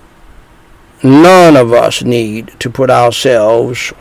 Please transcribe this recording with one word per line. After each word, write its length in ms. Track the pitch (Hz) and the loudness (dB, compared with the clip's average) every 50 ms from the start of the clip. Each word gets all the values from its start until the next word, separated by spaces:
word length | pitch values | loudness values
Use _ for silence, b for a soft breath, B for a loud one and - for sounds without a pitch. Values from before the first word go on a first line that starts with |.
| _ _ _ _ _ - - - _ _ _ _ _ _ _ _ _ _ _ _ | _ _ _ _ _ -20 -20 -20 _ _ _ _ _ _ _ _ _ _ _ _
none 540 | - 131 131 147 165 180 190 185 175 165 151 | 0 2 4 4 6 6 4 4 4 4 4
of 160 | 135 123 113 | 2 2 2
us 320 | 117 117 117 110 117 - - | 0 0 0 -2 -4 -6 -6
need 560 | 123 123 120 113 107 104 113 113 - - _ | -4 -4 -4 -4 -6 -10 -12 -14 -16 -18 _
to 100 | - 135 | -12 -12
put 200 | 117 - 135 127 | -6 -6 -2 0
ourselves 1040 | 127 123 120 120 117 - - 135 127 113 104 107 117 117 120 120 123 - - - - - | 0 0 0 -2 -2 -2 -2 -2 0 0 0 0 0 -2 -2 -4 -8 -10 -12 -14 -16 -8